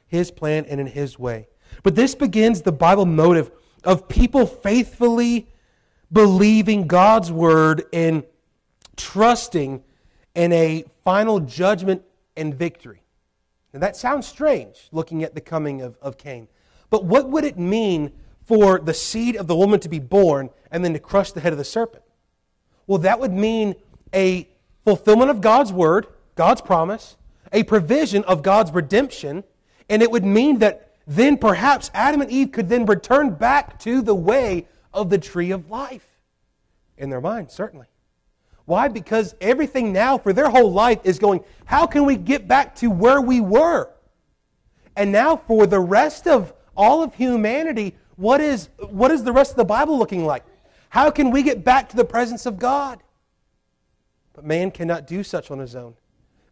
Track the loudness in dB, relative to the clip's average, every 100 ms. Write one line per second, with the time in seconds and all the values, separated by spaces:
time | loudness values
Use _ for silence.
0 | _ -4 -4 -6 -4 -4 -4 -8 -8 -8
1 | -10 -8 -10 -10 -14 _ _ -4 0 2
2 | 0 0 -2 2 2 2 -2 0 2 4
3 | 2 4 4 4 0 -8 _ _ -2 -2
4 | 0 2 2 4 0 -2 -2 0 -2 0
5 | 0 2 0 -2 -6 _ _ _ _ _
6 | _ 4 4 6 4 4 2 -2 2 4
7 | 6 4 2 0 4 4 4 2 -4 -2
8 | 0 -2 -4 _ _ _ _ _ _ -18
9 | -8 0 2 2 -2 -6 -6 -10 -16 _
10 | _ _ _ -2 0 2 2 -2 -10 _
11 | -2 0 0 -2 -4 -2 -2 0 -2 -6
12 | -8 _ _ -12 -10 -8 -8 -10 -20 -20
13 | _ _ _ _ _ _ _ -8 -6 -6
14 | -6 -6 -8 -6 -2 -2 -6 _ _ -10
15 | -8 -6 -8 -10 -10 -6 -6 -8 -12 -14
16 | -14 -14 -16 -20 -20 _ _ _ _ -4
17 | 0 0 0 -4 -4 -6 -4 -2 -2 -4
18 | -6 -12 -20 _ -2 4 4 4 0 -6
19 | -8 -6 -4 -4 -4 0 2 0 -2 -10
20 | -2 2 2 2 -4 -16 _ -6 -4 -6
21 | -4 -2 -2 -4 -4 -4 -6 -6 -6 -8
22 | _ _ _ _ _ _ _ _ -4 -2
23 | 0 -2 -2 -2 -2 -2 -4 -6 _ _
24 | _ -2 0 -2 -8 _ _ _ -2 0
25 | 4 4 4 2 2 2 2 0 2 0
26 | -2 _ _ -2 0 0 0 -2 -2 -6
27 | -14 _ _ _ _ -2 0 0 2 0
28 | 0 -2 0 0 2 2 2 -2 -2 0
29 | -2 -6 -12 -10 -14 _ _ _ -4 2
30 | 2 2 0 2 2 2 2 0 _ _
31 | -6 2 2 4 2 2 2 0 -2 -2
32 | 0 0 -2 -2 -2 -2 -2 0 0 0
33 | 2 2 2 0 0 0 -2 -8 -4 -2
34 | 0 0 0 0 0 -4 -8 _ _ -8
35 | -2 -2 -2 -6 -4 -6 -10 -12 -12 -14
36 | _ _ _ _ _ _ _ _ _ -14
37 | -10 -8 -6 -8 -10 -12 -12 -14 -20 _
38 | _ _ _ _ _ _ -4 -2 -2 -4
39 | -4 -2 -2 -4 -2 0 -2 -4 -2 0
40 | 0 0 0 0 2 4 4 4 2 0
41 | -2 0 2 0 -4 _ -4 0 2 2
42 | 2 0 -2 -4 0 0 0 -4 -4 2
43 | 4 4 2 0 2 2 2 0 -4 _
44 | _ _ _ _ _ _ _ _ _ -4
45 | 0 2 2 0 0 2 4 2 2 2
46 | 0 -2 0 0 0 -12 _ 0 2 2
47 | 0 -4 -2 -2 -2 -4 -4 -6 -8 -12
48 | _ -6 0 0 0 -4 -8 -18 -12 0
49 | 2 2 0 2 2 2 0 0 0 0
50 | -2 -4 -4 -4 -8 _ _ _ _ 0
51 | 2 2 0 0 0 0 2 2 0 -2
52 | -2 -2 -4 -6 -10 -6 -4 -4 -4 -12
53 | _ _ _ _ _ _ _ _ _ _
54 | _ _ _ _ -6 -4 -4 -6 -6 -6
55 | -8 -10 -8 -10 -10 -14 -14 -16 -20 -20
56 | _ _ _ _ _